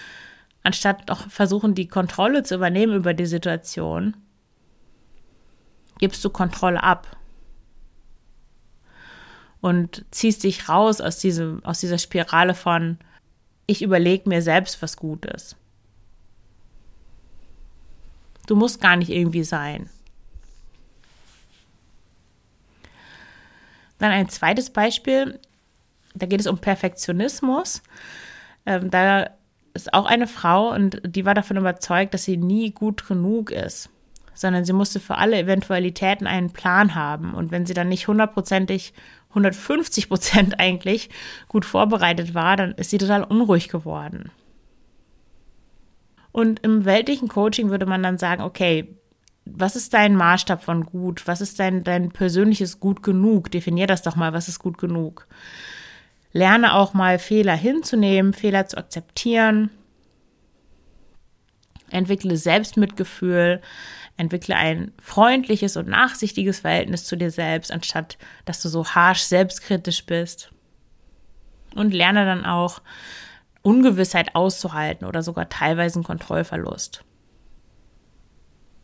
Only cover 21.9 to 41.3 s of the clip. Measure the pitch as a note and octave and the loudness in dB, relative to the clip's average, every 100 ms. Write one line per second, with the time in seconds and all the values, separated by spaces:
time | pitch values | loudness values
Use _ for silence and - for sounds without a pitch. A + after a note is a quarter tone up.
21.9 | _ _ _ _ _ _ _ _ _ - | _ _ _ _ _ _ _ _ _ -20
22.9 | _ - - - - - _ _ _ _ | _ -20 -20 -20 -20 -20 _ _ _ _
23.9 | - G#3 F#3+ F#3 - E3 G#3+ B3+ - G#3+ | -2 0 2 0 0 0 0 -2 0 0
24.9 | A3 - C4 C4+ - _ _ _ _ _ | 0 0 0 0 -8 _ _ _ _ _
25.9 | _ _ - F#3 G3 G#3 F#3 - F#3+ F#3 | _ _ -10 -2 -2 0 -2 -2 -2 -2
26.9 | F3+ - F3 A#3+ - C4 C4+ F#4+ - _ | -2 -2 0 -2 -2 -2 0 -2 -6 _
27.9 | - - - - - - _ - F#3 F#3 | -20 -20 -20 -20 -20 -20 _ -4 -2 0
28.9 | F#3 F#3+ G3 - - _ _ _ - - | 2 4 4 0 -8 _ _ _ -14 0
29.9 | F#3 G3+ A#3 A#3 - F3 F3+ A3+ A3 G3 | 0 4 2 2 -2 2 4 4 2 0
30.9 | G3+ F3+ F3+ F#3+ G#3 G3+ G3 F#3 F3+ - | 0 -6 -2 2 2 2 0 0 -2 -2
31.9 | F3+ G3 F#3 - F3+ F3+ G#3 A3 G#3 G#3+ | 0 0 -2 -2 0 0 0 -2 -2 -4
32.9 | G#3 - F#3 F3+ A3+ G#3+ - - - - | -4 -4 -2 0 0 -2 -6 -8 -8 -14
33.9 | _ _ - - - F#3+ F3+ F3+ F#3+ G3+ | _ _ -20 -20 -6 -2 0 2 0 0
34.9 | G3 - - G#3 G#3+ F3 G3 G3 F#3 F3+ | -2 -6 0 2 2 2 0 0 -2 -2
35.9 | F3 F#3+ G3+ F#3+ F#3 F3 - F#3 F3+ G#3 | -2 -2 -2 -2 -2 -4 -4 0 4 4
36.9 | E3 D3 D3+ E3+ - E3 F3 F3+ F3 F3 | 2 -4 -6 -6 -6 -4 -2 -2 -2 -2
37.9 | F#3 - G#3 G#3+ G#3 F3+ F#3+ F#3+ F#3+ - | -2 0 2 2 0 -2 0 0 -4 -6
38.9 | - - - _ G#3 G3 G3 - D4+ D#4+ | -20 -20 -20 _ 2 2 2 -2 -2 0
39.9 | - - F#3 - G#3+ F#3+ - F#3 F3+ F#3 | -2 -2 -2 4 4 4 2 0 0 -2
40.9 | A3 - - - | -4 -4 -16 -18